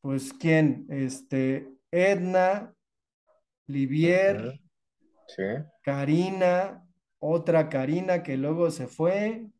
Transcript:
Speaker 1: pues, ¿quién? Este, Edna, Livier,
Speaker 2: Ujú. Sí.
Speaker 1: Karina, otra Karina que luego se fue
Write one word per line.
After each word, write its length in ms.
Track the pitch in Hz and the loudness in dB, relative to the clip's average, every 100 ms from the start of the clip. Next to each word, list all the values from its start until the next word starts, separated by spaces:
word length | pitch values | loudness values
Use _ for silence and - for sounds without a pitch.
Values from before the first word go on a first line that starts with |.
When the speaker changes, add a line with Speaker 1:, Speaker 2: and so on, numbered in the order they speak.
Speaker 1:
pues, 300 | 139 135 - | -4 -6 -6
¿quién? 540 | - 165 160 151 127 - | -2 4 6 4 2 -8
Este, 760 | 143 131 131 - 135 131 135 - - _ | -6 -6 -8 -4 -2 0 -2 -8 -20 _
Edna, 800 | 170 190 196 180 185 185 202 214 _ _ _ _ _ _ _ _ _ - | 2 2 2 2 2 2 0 -6 _ _ _ _ _ _ _ _ _ -6
Livier, 680 | 139 135 151 165 180 196 202 | -2 0 2 4 4 4 0
Speaker 2:
Ujú. 200 | 123 139 _ _ _ _ _ _ - | -6 -12 _ _ _ _ _ _ -16
Sí. 140 | - 95 123 156 _ | -8 -6 -6 -8 _
Speaker 1:
Karina, 1000 | - 139 139 160 185 190 180 180 196 - _ _ _ _ | -6 -4 0 0 0 2 2 2 -2 -8 _ _ _ _
otra 480 | 151 165 170 160 156 | -2 -2 2 2 2
Karina 540 | 135 135 170 185 180 | -2 -2 -2 0 -2
que 140 | 151 135 | -2 -4
luego 340 | 143 165 165 | -2 0 -2
se 160 | 160 127 | -2 -10
fue 580 | - 165 196 214 226 220 | -2 0 0 -2 -6 -14